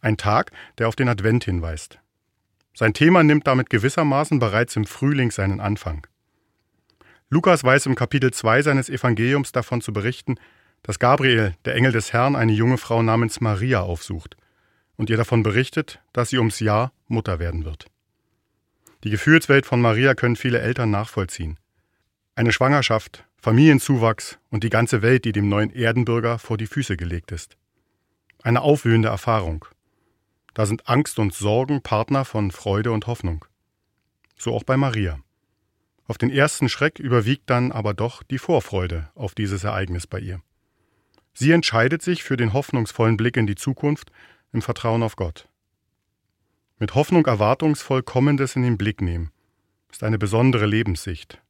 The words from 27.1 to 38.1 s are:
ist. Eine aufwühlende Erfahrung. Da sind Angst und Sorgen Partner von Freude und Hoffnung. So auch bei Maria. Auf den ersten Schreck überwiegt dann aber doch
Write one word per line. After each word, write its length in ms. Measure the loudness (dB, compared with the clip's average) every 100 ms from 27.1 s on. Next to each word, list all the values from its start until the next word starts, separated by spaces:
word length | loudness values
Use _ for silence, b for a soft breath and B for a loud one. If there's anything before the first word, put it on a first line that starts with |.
| -8 -10
ist. 260 | -14 -14 _ _ _ _ _ _ _ _ _
Eine 200 | 0 2
aufwühlende 460 | 4 2 4 4 2
Erfahrung. 580 | -2 -2 -2 -2 -8 -10 _ _ _ _ _ _ _ _ -4
Da 100 | -4
sind 240 | -4 -2
Angst 300 | 0 0 -2
und 120 | -2
Sorgen 520 | -2 -2 0 0 -4
Partner 420 | -2 -2 0 -2 -2
von 240 | -4 -4
Freude 420 | -4 -2 -2 0
und 140 | -2 -4
Hoffnung. 400 | -6 -6 -6 -12 _ _ _ _ _ _ _ _ _
So 200 | -6 -6
auch 80 |
bei 140 | -2 0
Maria. 420 | 0 -2 -4 -6 -14 _ _ _ _ _ _ _ _
Auf 100 | -4
den 140 | -4
ersten 380 | 0 -2 0 -2
Schreck 280 | 0 -2 -2
überwiegt 500 | 0 0 2 -2 0
dann 200 | 0 0
aber 220 | -4 -6
doch 300 | -4 -6